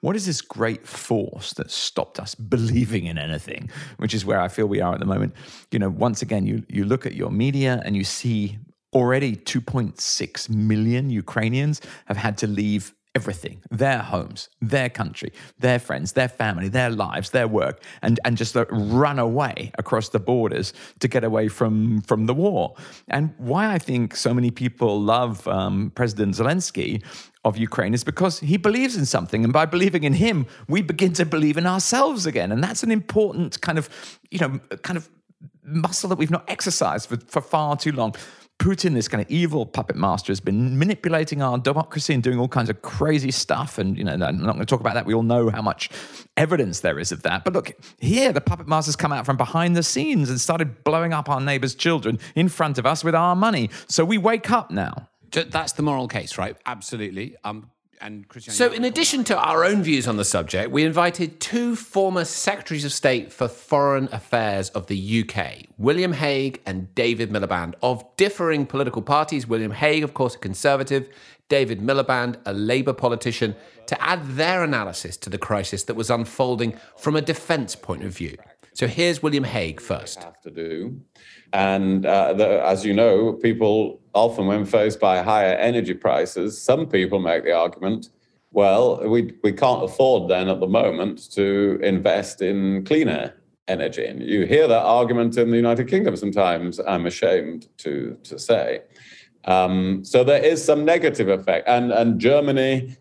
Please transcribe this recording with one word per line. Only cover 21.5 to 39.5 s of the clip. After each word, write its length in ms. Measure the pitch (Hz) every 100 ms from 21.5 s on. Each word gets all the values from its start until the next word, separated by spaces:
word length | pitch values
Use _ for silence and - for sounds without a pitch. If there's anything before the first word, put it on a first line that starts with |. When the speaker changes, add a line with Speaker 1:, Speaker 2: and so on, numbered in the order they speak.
| - 113 107 110 107
Speaker 1:
from 240 | 101 107 110
the 80 |
war. 420 | 131 196 165 87 - - - -
And 260 | 139 156 -
why 360 | 123 156 214
I 60 | 185
think 360 | - 127 113
so 180 | - 127
many 200 | 123 120
people 480 | 117 123 - 117 104
love, 440 | 104 117 123 98 -
um, 420 | 95 92 98 104 -
President 400 | 120 104 101 95
Zelensky 680 | 117 175 175 - - 110 - - - _
of 140 | 113 104
Ukraine 360 | 113 - 101
is 100 | 120
because 340 | - - 185 156
he 180 | 147 190
believes 400 | 208 226 262 226
in 80 | 139
something. 360 | - 87 110
And 100 | 117
by 140 | 139 160
believing 380 | 175 196 175
in 80 | 151
him, 340 | 139 220 185 127 - -
we 120 | 175
begin 320 | 170 170 190
to 120 | 160 170
believe 300 | 160 151 147
in 100 | 175
ourselves 600 | 190 - 247 277 254 170
again. 260 | 117 90
And 100 | 110
that's 220 | 180 226
an 80 | 226
important 680 | 220 - 208 208 - 170 -
kind 160 | - 160
of, 120 | 139 - - - _
you 80 | 180
know, 220 | 151 135 - -
kind 140 | - 180
of 140 | 160 _ _ _ - _
muscle 440 | 139 156 160 175 190
that 80 | 180
we've 120 | 151
not 140 | 165 -
exercised 600 | - - 165 101 82 -
for, 80 | 117
for 240 | - -
far 360 | - 156 151 147
too 140 | 156
long. 240 | 135 110 - - - _ _
Putin, 340 | 180 190 185
this 160 | 135 -
kind 140 | 113
of 80 | 101
evil 340 | 160 170